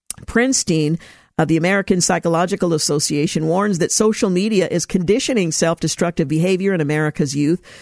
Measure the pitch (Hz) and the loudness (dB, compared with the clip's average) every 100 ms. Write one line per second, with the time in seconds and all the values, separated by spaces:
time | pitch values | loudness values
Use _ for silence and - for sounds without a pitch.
0 | _ - - 226 262 254 - 160 151 165 | _ -16 -2 0 2 0 0 0 0 -2
1 | - - _ - 151 160 175 196 190 185 | -6 -20 _ -4 0 2 2 0 2 0
2 | - 175 170 165 180 190 175 160 - 143 | 2 0 0 0 0 0 0 0 0 -2
3 | - 147 147 160 156 180 208 170 180 - | 0 -2 -2 -2 0 0 0 0 0 2
4 | 220 214 202 180 214 202 - 175 - 190 | 2 2 0 0 0 0 0 -2 -2 -2
5 | 170 196 - 240 170 - 165 170 160 - | 2 0 2 0 0 0 0 0 -4 -2
6 | 170 - 139 156 180 185 196 185 147 151 | -2 -2 -2 0 0 0 0 0 0 0
7 | 151 - 143 139 147 180 - - | 0 -2 -2 0 0 0 -4 -20